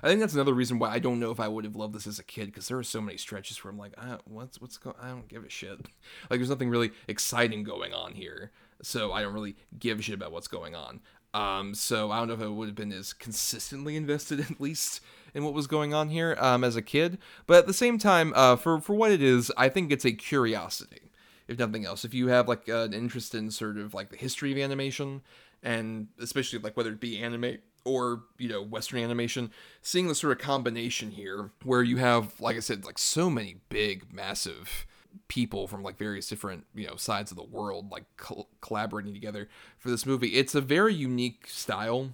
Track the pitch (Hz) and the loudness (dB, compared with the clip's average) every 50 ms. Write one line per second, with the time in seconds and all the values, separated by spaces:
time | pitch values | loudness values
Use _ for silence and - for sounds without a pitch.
0 | - 147 185 214 220 196 147 143 139 139 131 123 127 120 127 117 117 110 107 120 | 4 4 6 6 4 2 4 4 4 6 6 4 4 2 2 0 0 0 0 0
1 | 120 127 123 117 117 113 117 110 113 107 107 110 107 107 107 113 107 107 104 104 | 0 2 0 0 0 -2 -2 -2 -2 -2 -2 -4 -6 -8 -8 -8 -8 -8 -8 -8
2 | 98 107 104 101 - - - - 107 98 104 - 92 - 123 127 120 - - 113 | -10 -10 -10 -12 -12 -14 -12 -10 -10 -10 -10 -10 -8 -6 -4 -4 -4 -4 -6 -6
3 | 107 101 87 - - - 110 98 95 - - - - 98 98 104 101 101 - - | -6 -6 -8 -10 -10 -10 -10 -10 -10 -10 -12 -12 -12 -12 -14 -14 -14 -16 -16 -16
4 | 117 123 120 - - - 110 110 123 131 - - 123 127 - - - - - - | -14 -12 -12 -12 -14 -16 -16 -16 -16 -16 -18 -18 -18 -18 -18 -16 -14 -14 -14 -12
5 | 120 123 127 123 113 107 - 117 - - - - - 95 98 - - - - _ | -12 -12 -12 -14 -14 -16 -16 -16 -16 -14 -14 -12 -12 -12 -14 -14 -16 -18 -20 _
6 | - - - - - - 123 123 123 127 139 131 135 120 120 120 117 107 - - | -20 -20 -20 -16 -6 -2 0 0 0 0 0 0 0 2 2 2 2 2 0 -6
7 | - - 107 - - - - 120 120 117 110 104 104 104 92 90 90 90 90 87 | -10 -8 -4 -4 -2 -2 2 2 2 2 2 -2 -6 -6 -6 -8 -8 -6 -8 -8
8 | 87 90 - - 92 - - - 104 107 _ _ _ _ _ - - - - 127 | -10 -10 -12 -14 -14 -14 -14 -14 -16 -16 _ _ _ _ _ -14 -10 -6 -4 -2
9 | 110 101 90 104 107 101 101 107 107 101 98 - _ - - 104 - 117 110 104 | -2 -2 -2 -2 -2 -4 -4 -6 -8 -8 -10 -12 _ -20 -12 -4 -2 -2 -2 -2
10 | 104 110 104 95 98 78 80 85 - - - 87 82 82 82 85 73 62 64 - | -2 -6 -6 -6 -8 -8 -8 -10 -10 -10 -10 -10 -10 -10 -12 -12 -12 -14 -16 -18
11 | - _ _ _ _ _ - 104 104 101 95 98 98 101 101 104 - - 120 110 | -20 _ _ _ _ _ -4 -2 -2 0 -2 -2 -2 -4 -6 -4 -2 -2 0 0
12 | 107 107 107 113 117 113 117 110 110 107 104 107 110 104 104 110 107 104 98 90 | 0 0 0 0 -2 -2 -2 -4 -4 -6 -4 -6 -6 -6 -8 -8 -8 -8 -8 -8
13 | 98 - - - - 120 107 - - - - 110 - - 143 135 139 151 151 156 | -10 -12 -12 -14 -12 -8 -6 -4 -4 -4 -4 -6 -8 -10 -10 -8 -8 -6 -4 -4
14 | 156 143 147 147 - - 156 139 131 127 160 - 139 139 131 - - - - - | -2 0 -2 -2 -2 -2 -2 -2 -2 -2 -4 -4 -4 -4 -2 -2 -4 -4 -6 -8
15 | - - - - - - - 143 147 151 143 156 143 135 156 151 151 147 147 151 | -12 -16 -20 -20 -20 -12 -8 -4 -4 -2 -2 -2 -2 0 2 0 2 2 2 2
16 | 156 151 156 165 165 165 156 - - 131 123 123 123 123 113 113 107 - - 143 | 2 2 0 0 0 0 2 4 6 6 6 6 6 4 2 0 -2 0 4 4
17 | 160 175 175 - - - - - - - 170 175 170 175 190 - 240 240 240 220 | 4 4 2 -4 -12 -14 -20 -6 4 10 10 12 12 10 6 4 4 4 4 4
18 | 220 214 190 170 160 160 - - 135 127 123 120 - 165 165 156 156 - 208 208 | 6 6 8 8 6 6 8 10 10 10 10 8 6 2 2 2 2 0 2 4
19 | 226 220 208 170 139 131 127 123 117 - - - 127 131 131 190 180 147 143 - | 6 6 6 6 8 8 8 8 6 2 2 4 4 4 4 2 0 2 2 2
20 | - 131 113 107 - - 151 139 123 113 110 104 87 90 - - - - - - | 2 2 0 0 -2 0 2 2 4 2 2 0 -4 -6 -8 -8 -10 -10 -18 -20
21 | - - _ _ _ - - - _ - 117 120 123 110 107 113 104 90 98 101 | -20 -20 _ _ _ -20 -20 -18 _ -8 -4 -2 -2 -2 -2 -4 -4 -6 -6 -6
22 | - 117 117 123 123 123 123 123 120 113 120 110 - - 113 117 113 110 101 107 | -8 -6 -2 0 2 6 6 6 6 4 2 -2 -2 -2 0 0 0 0 -2 -2
23 | 117 120 120 127 113 - - 113 110 110 107 - 113 107 104 104 104 107 104 98 | -4 -4 -4 -6 -8 -6 -6 -6 -6 -4 -6 -4 -4 -4 -4 -6 -8 -8 -8 -8
24 | 101 98 - - - 131 - - 151 139 135 135 139 139 139 135 135 139 131 - | -10 -10 -10 -10 -8 -6 -6 -4 -2 -2 -2 0 -2 -2 -2 -2 -4 -4 -4 -4
25 | 143 139 135 139 - _ - - - _ _ _ - 120 117 113 113 110 110 110 | -6 -6 -8 -10 -14 _ -20 -20 -20 _ _ _ -6 -4 -2 -2 -2 -4 -6 -8
26 | 107 107 _ - 117 117 - 139 127 - - 113 107 107 107 123 117 113 107 107 | -8 -10 _ -10 -8 -6 -2 -2 -2 -2 -4 -6 -6 -6 -2 -2 -2 -2 -2 -6
27 | - 117 113 101 117 117 120 117 120 123 - - - _ _ _ - 131 135 127 | -8 -8 -6 -6 -6 -6 -4 -2 -2 -4 -4 -6 -12 _ _ _ -2 0 0 2
28 | 123 123 120 113 117 _ _ - 123 117 107 101 101 107 113 110 110 - 127 123 | 2 0 0 -2 -6 _ _ -6 -6 -4 -4 -4 -6 -6 -6 -8 -6 -4 -4 -2
29 | 117 117 120 120 120 120 - 131 123 110 - - - - - - - - - 180 | -2 0 0 0 -2 -2 -2 -4 -6 -6 -8 -14 -20 -20 -20 -14 -6 -2 0 2
30 | 185 175 151 - - 151 127 - - 143 139 135 123 123 113 117 117 120 120 - | 2 2 0 0 2 2 2 0 0 0 0 0 0 0 -2 -2 -4 -4 -4 -4
31 | 120 107 104 104 101 95 95 101 104 98 - - - 127 127 123 123 120 123 127 | -6 -8 -10 -10 -10 -8 -8 -8 -8 -10 -12 -8 0 4 4 6 6 6 4 4
32 | 127 123 120 117 110 98 - - 117 117 117 113 104 - 123 98 95 - - - | 4 6 6 6 4 0 -4 -4 -2 -2 -2 -2 -2 -4 -4 -4 -6 -8 -4 -2
33 | - - - 156 170 185 156 120 104 98 87 92 - - - 196 107 104 98 95 | 0 0 2 4 4 4 2 2 -2 -4 -10 -14 -12 -6 -2 0 0 0 0 -4
34 | - - - 95 98 95 101 - - - - - 180 - - - - - - _ | -8 -14 -12 -10 -8 -6 -4 -4 -4 -6 -8 -10 -10 -8 -8 -8 -8 -10 -16 _
35 | _ _ - - _ - - 127 120 110 - 98 95 92 104 98 98 98 95 - | _ _ -20 -20 _ -6 -2 -2 -2 -2 -2 -6 -6 -6 -8 -10 -10 -10 -8 -6
36 | 104 107 101 98 98 - 107 101 - 101 95 85 - _ - 107 104 82 - - | -6 -6 -6 -6 -8 -8 -8 -8 -8 -8 -10 -10 -14 _ -14 -12 -12 -10 -10 -8
37 | - - 110 101 104 104 92 85 85 - - 101 104 104 95 92 98 101 95 - | -6 -4 -4 -4 -4 -6 -10 -14 -14 -12 -8 -8 -6 -6 -6 -6 -8 -12 -14 -14
38 | - _ _ - - - - - - _ _ _ - - 110 104 110 107 104 107 | -16 _ _ -18 -14 -12 -12 -12 -12 _ _ _ -10 -6 -4 -4 -4 -4 -4 -6
39 | 98 104 101 98 - 107 104 104 104 104 - - - - - _ - 127 120 113 | -8 -8 -10 -10 -10 -10 -8 -10 -10 -12 -16 -20 -20 -20 -20 _ -4 -2 -2 0
40 | - 131 135 127 123 110 90 127 135 - - 147 135 127 147 170 208 220 208 160 | 0 0 0 0 0 2 4 4 2 4 2 0 2 4 4 6 6 4 4 2
41 | 139 127 127 123 123 123 120 _ - - - - - - 107 95 107 113 117 131 | 0 0 0 0 0 -2 -4 _ -14 -14 -10 -8 -4 -4 -4 -2 0 0 0 0
42 | 135 135 | -2 -4